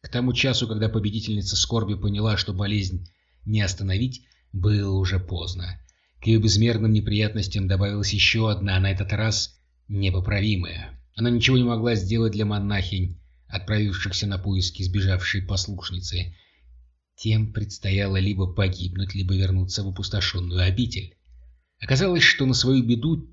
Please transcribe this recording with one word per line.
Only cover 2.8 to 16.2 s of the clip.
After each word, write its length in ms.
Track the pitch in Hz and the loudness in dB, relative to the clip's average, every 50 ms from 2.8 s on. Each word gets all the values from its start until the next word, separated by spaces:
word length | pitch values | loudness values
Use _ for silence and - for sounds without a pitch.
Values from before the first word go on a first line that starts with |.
| 95 92 92 92 90 - _ _ _ _ _ _ - | -2 -2 -4 -6 -8 -10 _ _ _ _ _ _ -4
не 160 | 104 107 110 | 0 0 2
остановить, 640 | 101 90 92 - 101 95 95 101 123 131 127 - _ _ _ _ _ _ | 2 0 -2 -4 -2 -2 0 0 0 -2 -4 -10 _ _ _ _ _ _
было 460 | - 95 87 107 107 101 101 98 95 | -6 0 2 2 4 2 2 0 0
уже 220 | 98 92 90 95 90 | 0 0 0 0 -2
поздно. 600 | - - 92 85 85 82 85 90 87 - - - - _ _ _ _ _ _ _ | -2 -4 -8 -8 -6 -8 -8 -8 -8 -10 -10 -12 -16 _ _ _ _ _ _ _
К 60 | - | 2
её 120 | 110 113 110 | 4 4 6
безмерным 520 | 104 107 95 101 113 120 113 107 110 110 | 6 4 4 4 4 4 2 2 2 4
неприятностям 760 | 110 107 - 104 104 104 107 104 - 107 98 - - 104 95 | 4 2 2 0 0 0 0 0 -2 -4 -4 -4 -2 -2 0
добавилась 460 | 92 98 92 101 101 104 104 101 101 104 | 0 2 2 2 0 0 -2 -2 -2 0
ещё 340 | 101 - - - 113 110 | 2 2 2 2 2 0
одна, 320 | 110 104 92 98 98 92 92 | 0 0 0 0 0 2 2
на 120 | 92 98 | 2 2
этот 220 | 92 92 95 - - | 0 -2 -2 -2 -2
раз 460 | 107 110 110 107 - - - _ _ _ _ _ _ _ | -2 0 -2 -2 -2 -4 -6 _ _ _ _ _ _ _
непоправимая. 1120 | - 104 98 98 95 90 95 92 95 101 101 101 107 104 92 85 80 - - - - - - - _ _ | -6 -4 -2 0 0 0 0 0 0 0 0 2 2 0 0 -2 -6 -8 -12 -12 -14 -16 -20 -20 _ _
Она 140 | - 113 120 | -2 2 2
ничего 280 | 120 117 117 131 131 | 2 4 4 4 4
не 60 | 127 123 | 6 4
могла 320 | 120 120 110 113 120 117 | 4 2 0 2 2 2
сделать 380 | 101 92 95 113 113 113 110 101 | 0 0 0 2 2 2 2 2
для 120 | 107 107 | 0 0
монахинь, 760 | 104 104 101 101 101 104 98 95 - - 95 92 90 87 - - _ _ _ _ | 0 0 -2 0 0 0 -2 -2 -2 -2 -2 -2 -2 -4 -8 -16 _ _ _ _
отправившихся 800 | - - 95 - - 107 104 104 101 92 92 - 101 90 - - | -10 -10 -8 -4 0 0 2 2 0 -2 -2 -4 -4 -4 -4 -2
на 100 | 101 98 | -2 -4
поиски 460 | 95 95 101 95 92 92 - - - 92 | -2 -2 0 0 0 0 -2 -2 -4 -4
сбежавшей 600 | 90 92 101 95 95 92 90 - - - 95 95 | 0 0 2 2 2 2 2 0 -2 -2 -2 -2
послушницы. 920 | 92 98 92 - - 98 87 - - 90 90 90 - - 92 | -2 -2 -4 -4 -4 -8 -10 -8 -8 -8 -8 -6 -6 -4 -4